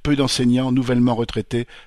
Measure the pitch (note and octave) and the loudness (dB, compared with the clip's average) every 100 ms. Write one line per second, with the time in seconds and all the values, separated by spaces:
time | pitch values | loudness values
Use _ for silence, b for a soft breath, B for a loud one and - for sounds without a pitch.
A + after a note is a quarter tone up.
0 | D3 C#3+ C3+ - B2 B2 C3 B2+ B2 B2 | -2 0 0 0 2 2 0 0 0 2
1 | B2 A#2 A#2 - - A#2 A#2 B | 2 0 -4 -6 -6 -6 -6 B